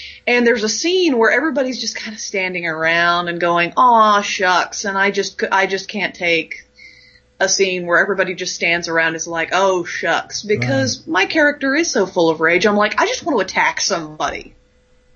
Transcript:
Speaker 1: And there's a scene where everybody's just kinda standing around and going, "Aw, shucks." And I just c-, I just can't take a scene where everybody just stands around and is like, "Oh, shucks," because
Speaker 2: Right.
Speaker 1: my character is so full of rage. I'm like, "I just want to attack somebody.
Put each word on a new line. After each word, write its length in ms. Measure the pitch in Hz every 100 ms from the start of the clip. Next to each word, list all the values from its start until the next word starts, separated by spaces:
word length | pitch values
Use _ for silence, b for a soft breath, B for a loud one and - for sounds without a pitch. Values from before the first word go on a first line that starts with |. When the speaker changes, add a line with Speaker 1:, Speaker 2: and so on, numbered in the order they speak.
| B B B
Speaker 1:
And 220 | 240 233
there's 160 | 233
a 60 | 214
scene 480 | - 330 370 339 240
where 140 | 220
everybody's 480 | 247 311 269 254 220
just 160 | 220 -
kinda 200 | 214 214
standing 480 | - 196 185 180 170
around 600 | 160 160 170 175 175 175
and 120 | 170
going, 340 | 175 170 170 -
"Aw, 440 | 254 226 214 208
shucks." 640 | 202 - 185 175 143 - 208
And 120 | 196
I 140 | 196
just 280 | 196 190 -
c-, 80 | 220
I 160 | 190 190
just 200 | 190 190
can't 260 | 208 175 -
take 500 | 175 165 - - - _ B B B B B -
a 80 | 185
scene 360 | - 190 180 175
where 140 | 170
everybody 340 | 196 190 185 185
just 200 | 180 -
stands 320 | 175 170 170
around 200 | 165 165
and 60 | 160
is 100 | 170
like, 220 | 165 160
"Oh, 320 | 175 196 185
shucks," 580 | 170 - 175 147 - -
because 560 | 208 208 - 269 262 -
Speaker 2:
Right. 80 | -
Speaker 1:
my 180 | 349 392
character 500 | 320 294 285 269 285
is 160 | 339
so 140 | 247 185
full 220 | 180 165
of 100 | 160
rage. 240 | 160 175 214
I'm 120 | 208
like, 220 | 208 -
"I 40 | 370
just 180 | 508 339
want 120 | 247
to 60 | 185
attack 340 | - 156 -
somebody. 760 | - 175 151 156 147 - - - _ _ _ _ _